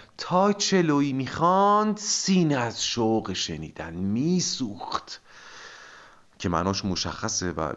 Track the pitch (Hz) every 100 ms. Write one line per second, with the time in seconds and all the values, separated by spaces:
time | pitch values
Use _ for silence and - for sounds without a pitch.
0 | - - - 180 202 202 - 190 165 143
1 | 143 135 131 - 170 190 202 208 214 208
2 | - - - 190 160 135 117 101 - 120
3 | 110 110 101 92 - 78 78 - 80 85
4 | 98 110 156 180 - - 117 101 - -
5 | - - - - - - - - - -
6 | - - _ - 95 85 92 95 101 85
7 | 85 73 110 - 90 78 78